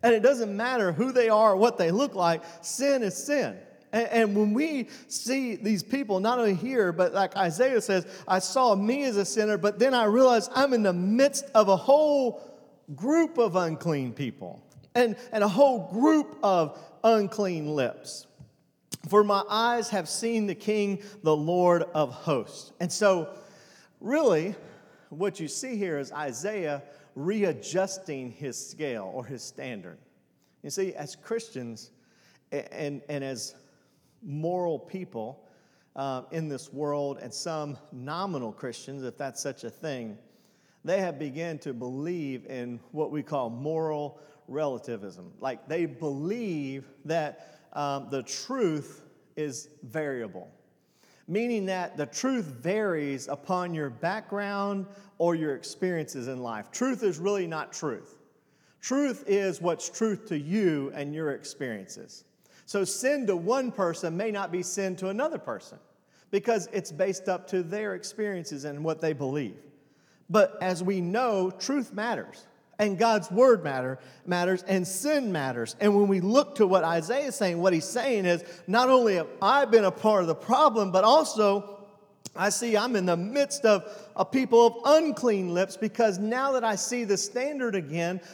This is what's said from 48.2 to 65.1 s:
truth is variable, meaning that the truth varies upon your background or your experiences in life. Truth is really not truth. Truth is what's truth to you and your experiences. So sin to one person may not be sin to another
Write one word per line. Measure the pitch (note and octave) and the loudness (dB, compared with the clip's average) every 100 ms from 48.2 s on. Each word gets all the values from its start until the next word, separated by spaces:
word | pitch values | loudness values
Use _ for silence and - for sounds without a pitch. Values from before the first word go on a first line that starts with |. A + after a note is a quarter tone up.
truth | A#2 - - C4 G3 D3+ - - - _ _ - | -6 -10 -6 0 0 0 -6 -16 -20 _ _ -8
is | D3+ B2+ - _ | -6 -8 -14 _
variable, | B2+ D#3 D3 C3 G#2+ F2+ F2 _ _ _ _ _ _ _ - | -10 -6 -4 -4 -6 -10 -18 _ _ _ _ _ _ _ -6
meaning | F#3+ A#3+ A3 F#3+ | -4 -2 -2 -2
that | F#3 F3 - | -4 -6 -6
the | D3 | -8
truth | - C4 B3+ D#3+ | -4 -2 -2 -6
varies | A#2+ D#3+ G#3+ G#3 D#3+ C#3+ C3+ - | -6 -4 -2 0 -2 -4 -6 -6
upon | C#3+ - F3+ F3+ | -8 -4 -4 -2
your | D#3+ C#3+ | -4 -6
background | A2+ E3 G#3+ - G3+ G3+ G3+ G3+ G3 F#3+ - - - | -4 -4 -4 -6 -6 -4 -4 -4 -4 -8 -14 -14 -2
or | E3+ E3 | 0 0
your | D3+ | -2
experiences | C3 - - F#3 E3+ D3+ C3+ B2 | -6 -8 -6 -4 -4 -6 -8 -8
in | B2+ | -8
life. | A#2+ A2 - | -8 -8 -8
Truth | - B3+ A#3+ | -4 -4 -2
is | G#3 D#3 | -2 -2
really | F#3+ G3+ F3 | -2 -2 -4
not | D#3 - | -6 -8
truth. | - D3+ G#2+ - - _ _ _ _ _ _ | -8 -6 -6 -12 -20 _ _ _ _ _ _
Truth | - C4+ C#4+ G#3 - | -4 0 0 -2 0
is | G3+ G3 E3+ | 0 0 -2
what's | F3 E3 - | -2 -2 -6
truth | - A3+ G3 - | -4 -2 -2 -6
to | D#3 | -6
you | D3 G#3+ F#3 D3 C#3 | -2 0 2 0 -4
and | C#3+ C#3+ | -6 -8
your | D3+ D3+ | -4 -4
experiences. | B2+ - - C3 G#2 F#2 G#2 F#2 - _ _ _ _ - | -6 -8 -10 -8 -8 -12 -18 -18 -20 _ _ _ _ -6
So | G3+ | -2
sin | F#3 - B3+ D4 G#3+ | -2 -2 0 0 0
to | F3+ | -2
one | E3+ C4+ B3+ | 0 0 -2
person | - F3 D#3+ E3 E3 | -2 -2 -2 -4 -4
may | A3 | -4
not | G3+ F3+ | -4 -4
be | F3+ | -4
sin | F3 G3+ F#3+ F3+ | -4 -4 -4 -4
to | |
another | F#3+ | -6